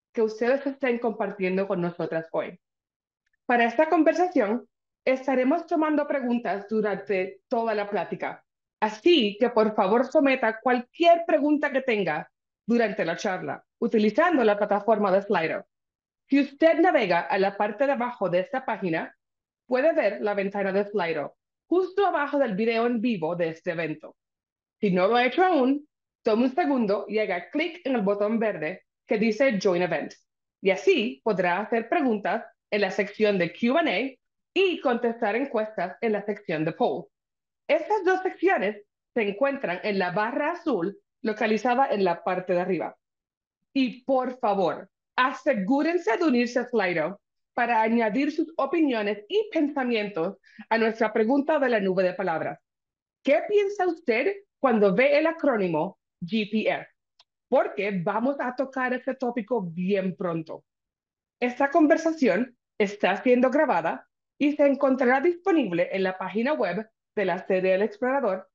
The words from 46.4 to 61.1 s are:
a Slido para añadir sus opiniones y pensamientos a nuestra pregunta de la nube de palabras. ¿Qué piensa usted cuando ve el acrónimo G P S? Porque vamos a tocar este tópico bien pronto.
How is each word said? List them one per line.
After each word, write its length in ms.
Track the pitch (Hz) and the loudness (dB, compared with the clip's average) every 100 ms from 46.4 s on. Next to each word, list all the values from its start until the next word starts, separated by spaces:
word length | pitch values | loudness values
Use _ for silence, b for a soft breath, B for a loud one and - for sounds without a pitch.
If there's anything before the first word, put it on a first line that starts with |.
| 240 247 | 0 -2
a 60 | 233 | -2
Slido 560 | 226 185 170 156 190 _ _ _ | -2 0 0 -4 -6 _ _ _
para 280 | - 233 220 | -4 0 2
añadir 500 | 226 233 220 214 294 | 2 2 0 0 -2
sus 220 | - - - | -2 -4 -2
opiniones 720 | 277 339 294 233 208 208 - | -2 2 2 0 -2 -6 -4
y 220 | 392 427 | -2 -2
pensamientos 840 | 320 294 294 247 226 208 170 175 202 B B B | 0 0 0 -2 -2 -2 -4 -4 -6 B B B
a 80 | 226 | 0
nuestra 340 | 226 220 220 | 2 2 0
pregunta 480 | 233 220 285 294 311 | 2 2 2 2 2
de 100 | 262 | 2
la 100 | 226 | 0
nube 240 | 190 185 | 0 2
de 100 | 180 | 0
palabras. 460 | 180 185 160 139 165 _ _ _ _ _ _ | 0 -4 -2 -4 -8 _ _ _ _ _ _
¿Qué 200 | - 311 349 | 0 0 2
piensa 360 | 415 392 403 359 | 2 0 -2 -2
usted 480 | 339 - 226 330 403 _ _ | -2 -2 0 0 -4 _ _
cuando 360 | 269 226 202 185 | 2 4 4 4
ve 220 | 277 285 | 4 4
el 80 | 320 | 2
acrónimo 720 | 320 285 226 185 156 190 - _ - | 0 0 0 0 -2 -4 -8 _ -16
G 280 | 170 214 208 | -4 -4 -2
P 200 | 220 - | -2 0
S? 180 | 156 - _ _ _ _ _ - | -2 -6 _ _ _ _ _ -2
Porque 420 | 269 370 - 196 196 | 0 0 -2 -4 -2
vamos 360 | 170 208 254 285 | -2 -2 -2 -2
a 160 | 254 240 | -4 -6
tocar 380 | 262 262 254 | -6 -4 -4
este 220 | 247 262 262 | -4 -6 -6
tópico 460 | 247 240 196 240 | -4 -4 -4 -4
bien 540 | 180 165 180 202 185 - | -4 -6 -2 -2 -2 -4
pronto. 480 | 185 165 160 - _ _ _ _ _ | -6 -6 -8 -14 _ _ _ _ _